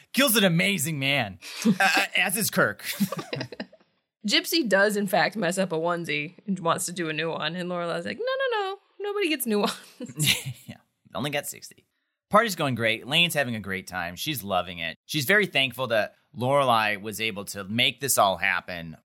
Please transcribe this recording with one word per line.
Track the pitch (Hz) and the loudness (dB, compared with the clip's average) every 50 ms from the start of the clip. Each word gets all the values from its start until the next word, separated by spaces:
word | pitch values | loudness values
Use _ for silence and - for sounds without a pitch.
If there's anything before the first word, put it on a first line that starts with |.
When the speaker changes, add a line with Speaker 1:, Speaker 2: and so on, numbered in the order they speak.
| - _ - | -18 _ 0
Speaker 1:
"Gil's | 226 277 285 214 233 | 2 2 4 4 4
an | 196 | 4
amazing | 190 165 165 180 - 202 175 131 165 160 139 | 4 4 4 2 2 0 0 -2 -2 -2 -2
man," | 135 135 143 143 117 101 92 - - - - - - | 0 0 0 0 0 -2 -6 -12 -16 -14 -10 -2 2
<laughs> | 226 196 - | 2 4 4
uh, | 196 185 160 190 196 - - | 4 4 4 2 2 2 2
as | 190 180 202 - 233 | 0 0 2 0 -2
is | 185 - | -2 -2
Kirk. | - 190 147 110 101 - - - - - 202 - - 165 - - - 131 - - - - | 2 2 2 2 2 -4 -8 -8 -2 -2 -2 -2 -2 -6 -8 -8 -8 -8 -8 -10 -10 -14
<laughs> | 208 - _ - _ _ _ _ _ _ _ _ - 208 | -14 -14 _ -20 _ _ _ _ _ _ _ _ -4 0
Speaker 2:
Gypsy | 247 320 359 - 349 330 294 214 | 0 2 0 2 0 0 2 4
does, | 185 190 196 214 196 | 4 4 4 4 4
in | 202 208 190 | 2 -2 2
fact, | 208 180 156 165 - | 2 2 2 2 0
mess | 214 190 165 185 190 | 0 -2 0 0 0
up | 185 180 170 | 0 0 0
a | 160 | -2
onesie | 160 170 175 170 170 151 147 147 147 151 - - - 208 | 0 0 -2 -2 -2 -2 -2 -2 -4 -6 -10 -12 -4 -4
and | 190 170 | -4 -2
wants | 165 165 151 - - | 0 0 0 0 -2
to | - 175 | -6 -4
do | 180 170 156 | -4 -4 -2
a | 156 | -2
new | 151 160 165 | -2 -2 -4
one, | 156 - 147 156 165 180 | -4 -2 -4 -4 -4 -4
and | 175 180 | -6 -4
Lorelai's | 180 175 175 170 165 170 175 | -4 -4 -4 -4 -4 -4 -4
like, | 202 208 240 | -6 -6 -4
"No, | 453 | -4
no, | 508 523 523 539 523 466 427 392 381 | -4 -2 -2 -2 -2 -2 -2 -2 -4
no, | 392 381 _ _ _ - | -6 -10 _ _ _ -10
nobody | 392 415 403 415 403 311 | -8 -6 -2 -2 0 0
gets | 320 277 - | -2 -2 -2
new | 233 208 208 | 0 0 0
ones." | 196 - - - - - - - | 0 0 -2 -4 -12 -20 -16 -16
<laughs> | 247 - - 156 151 - - - - 135 123 | -14 -12 -4 -2 0 0 0 0 -2 -10 -10
Speaker 1:
<laughs> | - - | -12 -12
Yeah, | - - - _ _ _ _ _ _ - | -18 -18 -18 _ _ _ _ _ _ -8
only | 85 127 147 | -6 -4 -2
got | 139 147 143 - | -2 -4 -4 -6
sixty. | - - - - - _ _ _ _ _ _ _ _ _ _ - | -10 -14 -16 -20 -20 _ _ _ _ _ _ _ _ _ _ 4
Party's | - 208 233 226 180 | 4 4 4 4 0
going | 160 156 139 127 | -2 -2 -2 0
great. | 113 117 110 110 110 87 | 0 2 0 0 0 -2
Lane's | 117 147 165 175 165 151 | 0 2 2 2 4 2
having | 147 139 123 117 110 | 0 0 0 -2 -6
a | |
great | 95 98 95 95 92 - | -4 -4 -6 -6 -6 -6
time. | 90 90 85 85 90 | -6 -6 -6 -6 -6
She's | - - 151 156 120 | -6 -6 -6 -6 -6
loving | 98 98 95 90 87 92 90 85 | -4 0 0 0 0 -2 -6 -6
it. | 82 82 82 - _ | -6 -8 -8 -10 _
She's | - - 151 135 | -6 -4 -2 2
very | 120 196 214 202 - | 4 4 4 4 2
thankful | - 139 135 131 123 - 131 113 | 0 0 0 0 0 -4 -2 0
that | 117 107 98 - _ _ _ _ - | 2 2 2 0 _ _ _ _ -8
Lorelai | 107 120 127 139 143 139 127 117 113 107 104 104 98 | -4 0 2 2 4 4 4 4 4 4 2 0 -2
was | 98 110 104 98 | -4 -8 -6 -2
able | 110 110 101 98 101 | -2 -2 -2 -4 -8
to | - - 101 98 | -8 -8 -10 -6
make | 92 107 117 127 135 127 - | -4 2 2 2 2 2 0
this | 139 131 - 123 | -2 0 4 6
all | 110 98 92 87 | 6 6 4 4
happen, | 95 98 92 87 - - 90 85 82 82 78 - | 2 2 2 0 -2 -4 -8 -8 -8 -10 -12 -16